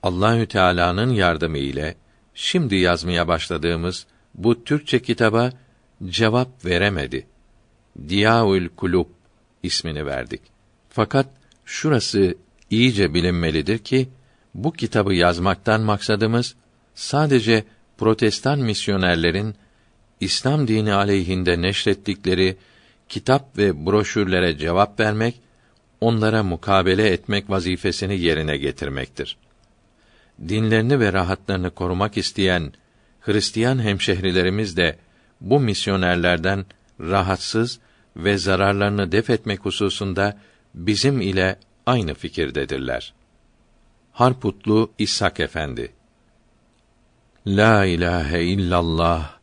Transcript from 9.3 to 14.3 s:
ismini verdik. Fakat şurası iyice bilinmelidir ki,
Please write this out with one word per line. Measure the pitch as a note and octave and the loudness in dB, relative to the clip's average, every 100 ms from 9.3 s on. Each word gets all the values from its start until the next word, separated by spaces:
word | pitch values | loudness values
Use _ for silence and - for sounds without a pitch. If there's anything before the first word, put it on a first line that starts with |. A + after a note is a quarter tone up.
| _ _ _ | _ _ _
ismini | F2+ - E2+ D2+ C#2+ | -6 -6 -6 -8 -6
verdik. | C2+ A#1 A1+ _ _ _ _ _ | -6 -8 -12 _ _ _ _ _
Fakat | - G#2+ C3+ C3+ _ _ _ | -4 0 0 -2 _ _ _
şurası | - - D#3 C3 - G2+ F#2 E2+ _ _ _ | -14 -6 0 0 0 0 0 0 _ _ _
iyice | G#2+ B2+ G2+ F2+ | 2 2 2 0
bilinmelidir | E2 F2 F2 E2 D#2 D#2 A2+ | 2 0 0 0 0 -2 -4
ki, | - C3 C3 - _ | -2 -2 -2 -10 _